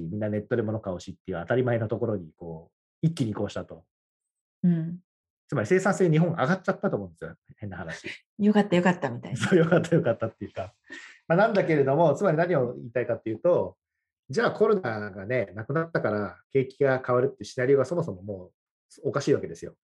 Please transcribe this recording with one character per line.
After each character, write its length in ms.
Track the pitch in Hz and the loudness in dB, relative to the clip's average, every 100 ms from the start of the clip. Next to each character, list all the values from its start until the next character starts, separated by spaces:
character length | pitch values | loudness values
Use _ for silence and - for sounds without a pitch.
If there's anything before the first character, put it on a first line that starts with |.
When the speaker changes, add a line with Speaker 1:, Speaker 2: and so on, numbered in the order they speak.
| 82 | -8
Speaker 1:
み 60 | 104 | -6
ん 20 | |
な 80 | 107 | -4
ネ 120 | 107 | -4
ッ 80 | 104 | -2
ト 80 | 120 | -2
で 40 | |
物 200 | 107 110 | -2 -4
買 120 | 101 | -6
う 60 | 87 | -8
し 120 | - | -10
っ 40 | 85 - | -14 -10
て 60 | |
い 40 | 87 | -8
う 40 | |
当 60 | 85 | -2
た 100 | 123 | 0
り 80 | |
前 140 | 123 117 | 0 0
の 100 | 113 | -2
と 100 | 110 | -4
こ 100 | 113 | -4
ろ 100 | 104 | -4
に、 140 | 82 _ | -8 _
こ 340 | 85 80 - | -16 -14 -18
う、 60 | _ _ _ | _ _ _
一 120 | 160 | -4
気 100 | 165 | -2
に 80 | 113 | -4
移 20 | |
行 140 | 101 104 | -2 -6
し 60 | |
た 100 | 98 | -6
と。 220 | 90 78 _ _ _ _ _ _ _ _ | -10 -14 _ _ _ _ _ _ _ _
Speaker 2:
う 40 | 180 | 0
ん。 320 | 170 165 180 - _ _ _ _ | 2 -2 -8 -16 _ _ _ _
Speaker 1:
つ 80 | 143 | -4
ま 60 | |
り 60 | 107 | 2
生 120 | 185 | 2
産 140 | 190 | 2
性、 160 | 180 180 | 2 4
日 80 | 156 | 4
本 140 | 170 | 4
上 40 | - | 2
が 180 | 131 | 0
っ 80 | 185 | 0
ち 60 | - | -2
ゃ 40 | |
っ 80 | 190 | -4
た 100 | 202 | -2
と 60 | 123 | -4
思 80 | 92 | -6
う 20 | |
ん 20 | |
で 60 | 80 | -12
す 60 | |
よ。 120 | 80 - _ - | -16 -16 _ -14
変 120 | 101 | -12
な 80 | 87 | -10
話。 300 | 82 82 - - _ - | -12 -12 -14 -16 _ 0
Speaker 2:
よ 120 | 208 | 4
か 100 | 214 | 4
っ 60 | 202 | 4
た、 80 | 175 | 4
よ 60 | |
か 80 | 185 | 4
っ 100 | 180 | 2
た 100 | 135 | -2
み 120 | 120 | -6
た 80 | - | -8
い 40 | |
な。 40 | 139 | -6
Speaker 1:
そ 180 | - 180 | 2 4
う、 40 | |
よ 100 | 165 | 6
か 80 | 175 | 4
っ 40 | |
た、 140 | - 165 | 4 2
よ 60 | |
か 100 | - | 2
っ 60 | 113 | -2
た 100 | 110 | -4
っ 80 | - | -8
て 80 | |
い 60 | 95 | -12
う 20 | |
か。 220 | - 95 - _ - - - - | -10 -12 -14 _ -20 -20 -16 0
ま 80 | 170 | 4
あ、 20 | |
な 100 | 220 | 4
ん 60 | |
だ 100 | 202 | 4
け 120 | 165 156 | 2 4
れ 80 | |
ど 120 | 135 143 | 4 4
も、 200 | 170 - | 4 4
つ 80 | |
ま 80 | 202 | 2
り 60 | 151 | 2
何 180 | 175 160 | 2 0
を 180 | 120 131 | 0 -4
言 120 | 131 | -6
い 40 | |
た 100 | 123 | -4
い 60 | 117 | -2
か 60 | |
っ 80 | 113 | -4
て 80 | 110 | -4
い 40 | |
う 60 | 110 | -2
と、 380 | 175 151 95 - _ _ _ _ - | 2 2 0 -8 _ _ _ _ -6
じ 140 | 147 | 0
ゃ 60 | 226 | 0
あ 40 | |
コ 160 | - 220 | 2 2
ロ 120 | 202 | 2
ナ 320 | 123 107 104 | 0 -4 -6
が 140 | 95 95 | -10 -4
ね、 260 | 127 101 | -2 -2
な 100 | 95 | -6
く 80 | 110 | -6
な 120 | 151 | -4
っ 80 | 165 | -2
た 100 | 165 | -2
か 80 | - | 0
ら 280 | 104 101 - _ | -2 -4 -8 _
景 140 | 135 131 | -2 -2
気 180 | - | 0
が 180 | 139 131 127 | 2 2 2
変 100 | 123 | 2
わ 60 | |
る 60 | 127 | 0
っ 20 | |
て 60 | - | -2
い 20 | |
う 40 | 104 | -10
シ 140 | - | -4
ナ 60 | 123 | 2
リ 80 | 139 | 2
オ 20 | |
が 80 | 123 | 2
そ 100 | 175 | -2
も 80 | |
そ 80 | 160 | -4
も 120 | 92 | -8
も 280 | 104 95 90 _ _ _ _ - | -10 -12 -14 _ _ _ _ -10
う 60 | 139 | -6
お 20 | |
か 100 | 139 | -2
し 60 | 151 | 0
い 80 | 139 | 0
わ 40 | |
け 80 | - | 0
で 80 | - | -12
す 80 | |
よ。 120 | - - | -16 -18